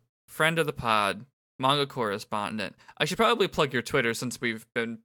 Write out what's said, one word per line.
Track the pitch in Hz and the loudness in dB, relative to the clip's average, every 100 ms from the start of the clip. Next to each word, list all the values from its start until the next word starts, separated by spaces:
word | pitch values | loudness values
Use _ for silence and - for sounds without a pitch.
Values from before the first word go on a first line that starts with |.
| _ _ _ | _ _ _
friend | - 160 165 | 0 0 2
of | 147 | -2
the | |
pod, | 143 120 110 98 95 - _ _ - | -2 2 2 2 -2 -10 _ _ -2
manga | 131 143 139 | 0 2 0
correspondent. | 135 110 101 - 107 104 107 95 - - - | -2 -2 -4 -4 -4 -4 -6 -8 -10 -10 -4
I | 151 | -2
should | 185 | 2
probably | 226 240 - | 2 4 2
plug | - 147 | 2 0
your | 127 | 0
Twitter | - 143 117 | 0 2 2
since | 113 123 - | 0 -4 -4
we've | 120 110 - 120 | -4 -4 -6 -6
been | 117 113 | -4 -6